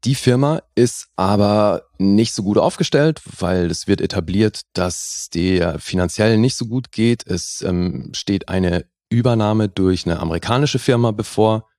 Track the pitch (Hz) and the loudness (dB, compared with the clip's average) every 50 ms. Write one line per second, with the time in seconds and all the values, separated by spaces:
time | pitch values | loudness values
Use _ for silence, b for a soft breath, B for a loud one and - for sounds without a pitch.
0 | - - 139 - - - 123 123 139 143 156 - - _ _ - 120 127 - - | 0 -2 -2 0 2 2 2 4 2 2 0 -2 -4 _ _ 2 2 2 2 -6
1 | - _ _ - 92 95 104 101 104 101 104 107 104 104 90 87 - _ _ _ | -16 _ _ -2 0 2 2 4 4 4 4 4 4 2 2 0 -4 _ _ _
2 | 95 98 101 104 117 113 - - 104 95 104 - 80 160 - - 180 - - 147 | 2 4 4 4 2 2 -2 -4 -2 0 2 2 2 2 0 -2 -4 0 2 2
3 | 143 156 156 - - - - - - 87 92 92 87 82 85 - - - 101 - | 2 2 0 -2 -8 -20 -12 -6 -4 -2 0 0 0 0 -2 -4 0 0 0 0
4 | - - - 95 87 80 92 98 110 107 - - - _ _ - 92 90 85 - | 0 -4 -4 -4 -4 -2 0 2 2 0 0 -4 -18 _ _ -4 -2 -2 -4 -6
5 | - - - - - - - 85 85 92 92 90 85 85 76 - - - - 90 | -10 -10 -10 -12 -12 -8 -4 -2 0 2 2 2 0 0 -2 -6 -8 -6 -2 -2
6 | 90 87 - - 110 110 113 110 113 131 - - 123 113 113 131 123 - - - | -2 -2 0 0 2 2 4 4 2 2 0 -2 -8 -6 -6 -6 -6 -8 -4 0
7 | 110 117 120 117 - - 90 87 - - - - - - 90 87 87 90 - - | 0 0 0 0 -2 -6 -6 -6 -6 -8 -10 -6 -4 -2 -2 0 -2 -2 -4 -6
8 | - - - - - - 101 95 - - 90 95 92 87 87 87 - _ _ _ | -10 -10 -12 -10 -4 -2 -2 -2 -2 -4 -2 -2 0 0 0 -2 -4 _ _ _
9 | _ _ - 120 120 127 120 113 107 104 107 110 107 101 92 - 95 95 92 87 | _ _ -2 0 2 2 2 2 2 2 2 2 0 0 0 0 2 2 2 0
10 | - 90 85 78 87 82 80 82 - - 113 127 147 143 - 131 - - 127 117 | 0 -4 -4 -2 -2 -4 -4 -4 -2 0 0 0 0 0 0 -2 0 2 2 2
11 | 120 117 107 107 110 - - - 107 107 110 110 110 _ _ | 2 0 0 -2 -6 -6 0 2 2 2 2 0 -4 _ _